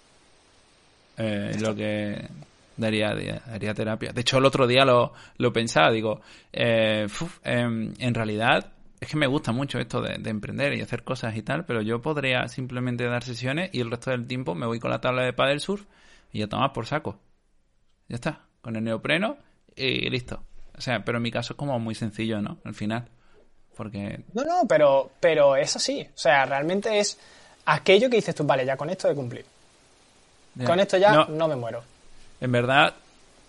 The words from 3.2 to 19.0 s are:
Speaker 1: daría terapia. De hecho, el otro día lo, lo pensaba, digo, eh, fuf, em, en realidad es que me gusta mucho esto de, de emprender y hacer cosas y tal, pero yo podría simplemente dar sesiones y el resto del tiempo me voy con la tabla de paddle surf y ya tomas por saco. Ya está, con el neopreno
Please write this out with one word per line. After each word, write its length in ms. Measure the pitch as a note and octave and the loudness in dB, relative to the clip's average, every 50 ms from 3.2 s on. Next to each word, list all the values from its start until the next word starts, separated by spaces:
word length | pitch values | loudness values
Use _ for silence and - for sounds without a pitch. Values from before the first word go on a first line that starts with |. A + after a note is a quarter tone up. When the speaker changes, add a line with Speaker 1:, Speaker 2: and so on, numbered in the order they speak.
| F#2+ G2 G#2+ G#2+ - | -4 -6 -8 -8 -10
Speaker 1:
daría 280 | A#2+ A2+ G#2+ G#2 G#2+ G#2+ | -12 -10 -6 -6 -6 -4
terapia. 380 | - A2 A2 A2 A2+ A#2+ - | -4 -4 -4 -4 -4 -6 -6
De 80 | - B2 | -6 -4
hecho, 180 | A#2+ - - C3 | -2 0 2 4
el 60 | C3 | 4
otro 220 | C3+ B2+ C3+ C3 | 4 4 4 2
día 180 | A#2+ B2 C3 C3+ | 4 6 6 6
lo, 280 | C3+ B2 B2 A#2+ - - - - - _ | 8 6 6 4 2 -4 -16 -20 -20 _
lo 160 | - B2+ A#2+ | 0 0 2
pensaba, 380 | - A#2 A2+ A2+ - D3+ D#3+ C#3+ | 2 2 -2 2 4 4 4 6
digo, 280 | A#2 A2+ G#2+ A2 G#2+ - - - - - _ _ | 4 2 0 -2 -2 -4 -8 -20 -20 -20 _ _
eh, 540 | - - B2 A#2+ A2+ A2+ A2 G#2+ G#2+ G#2+ G#2+ G2+ | -4 -2 0 2 4 4 2 2 2 0 -2 -4
fuf, 300 | G#2 - - E3+ - - _ | -4 -6 -8 -8 -10 -10 _
em, 500 | C3 B2 A#2+ A#2+ A#2+ A#2 A2+ A2 G#2+ - - | -4 -2 -2 0 -2 -2 -4 -4 -6 -8 -4
en 160 | B2+ B2 A#2 | -2 -2 -2
realidad 580 | A#2 A2 G#2+ G#2+ G#2+ A2+ B2 D3+ F#3 - - - - - - - _ | 0 -2 -2 -2 0 2 2 2 2 0 -6 -18 -20 -20 -20 -14 _
es 80 | - - | -10 -6
que 80 | - | -2
me 100 | D3+ D3+ C3 | 0 0 2
gusta 240 | C3+ D3+ - - | 0 0 -2 -2
mucho 260 | A2+ B2 C#3+ C#3+ - B2 | -2 -2 -4 -4 -4 -6
esto 220 | B2+ B2+ - A#2+ | -6 -4 -4 -4
de, 180 | A2+ G2+ F#2+ F2 | -4 -4 -6 -6
de 120 | - A2+ | -6 -6
emprender 440 | A2 G#2 G#2 - G#2 A2 C#3 C#3+ B2+ | -6 -6 -6 -8 -6 -4 -2 -2 -2
y 60 | A2+ | -4
hacer 240 | A2 - B2 - - | -6 -6 -8 -8 -6
cosas 320 | - C3 B2 - A2+ G#2+ | -8 -8 -6 -6 -6 -6
y 60 | A2+ | -8
tal, 220 | - - C3+ D#3+ E3+ | -4 -4 -4 -4 -2
pero 180 | - B2 A2+ | -4 -2 -2
yo 200 | G#2+ G#2+ A#2 A#2+ | 0 -2 -4 -2
podría 460 | B2 D#3 D#3 D3 C3+ C3 B2+ B2+ C3 A#2+ | -2 -4 -4 -2 0 0 0 0 -2 -4
simplemente 560 | - - C3 B2+ B2+ B2 B2 B2 B2 A#2 B2 | -6 -10 -8 -8 -6 -4 -4 -4 -4 -2 -2
dar 180 | A#2+ A#2+ A#2+ | -2 -2 -4
sesiones 480 | A#2+ B2+ A#2+ A#2 B2 B2+ C3+ D#3+ F#3 F#3 | -4 -6 -10 -6 -4 -4 -4 -4 -4 -4
y 80 | - B2 | -4 -4
el 100 | A#2+ A#2 | -4 -4
resto 200 | A#2+ A#2 - C3 | -6 -6 -4 -4
del 160 | C3 B2 A#2 | -4 -4 -4
tiempo 280 | A#2 B2 B2+ C3+ D#3+ E3+ | -6 -6 -6 -6 -6 -6
me 100 | E3 C3 | -4 -4
voy 140 | A2+ A#2 A#2 | -4 -6 -4
con 100 | A#2+ B2+ | -4 -4
la 100 | B2 A#2+ | -4 -2
tabla 220 | - B2+ B2 B2+ B2+ | -2 -2 0 0 -2
de 80 | B2+ | -2
paddle 280 | B2 - C3 C3+ C#3+ D3 | 0 0 0 0 0 -2
surf 240 | - - G3+ G3+ - _ _ _ _ - - _ _ _ | -2 -6 -6 -8 -8 _ _ _ _ -20 -20 _ _ _
y 80 | - A2 | -6 -6
ya 80 | G#2+ G#2 | -6 -4
tomas 220 | G#2 G#2 B2+ C#3+ | -2 -2 -2 -2
por 140 | - A#2 A2+ | -2 -6 -6
saco. 320 | - C#3+ D#3 - G#2+ G2 - _ _ _ _ _ _ _ _ _ _ _ _ _ _ _ _ _ _ | -4 -6 -6 -6 -8 -12 -12 _ _ _ _ _ _ _ _ _ _ _ _ _ _ _ _ _ _
Ya 80 | - | -12
está, 240 | A#2+ - E3 - - _ _ _ _ | -8 -8 -8 -8 -8 _ _ _ _
con 140 | - A#2 A2+ | -12 -10 -8
el 60 | A2 A2 | -6 -4
neopreno 520 | A2+ A2+ G#2+ | -4 -4 -4